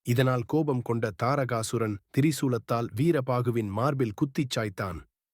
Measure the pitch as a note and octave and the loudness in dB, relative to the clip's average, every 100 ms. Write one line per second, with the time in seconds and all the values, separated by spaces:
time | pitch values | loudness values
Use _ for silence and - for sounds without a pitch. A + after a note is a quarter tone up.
0 | - A#2+ C3 B2 A2+ D3+ D3+ B2+ A2+ A#2 | 0 4 4 2 0 0 2 0 0 -2
1 | A2+ F#2 A#2 C#3+ B2 A#2 A2 A#2 A2 G2+ | -2 -2 -2 0 0 -2 -2 -2 -2 -4
2 | _ - D3+ C#3+ C3+ A#2+ - A#2 A#2 G#2 | _ 0 2 2 0 0 -2 -2 -2 0
3 | D#3+ D#3 C3 B2 B2 A#2 G#2+ G2 C3+ C#3 | 2 2 0 0 0 0 -2 0 0 0
4 | A#2 - D3 D3 C3 B2 G#2+ F#2+ G2+ D#2+ | -2 -2 -2 -2 -2 -2 -4 -4 -8 -8
5 | - _ _ | -14 _ _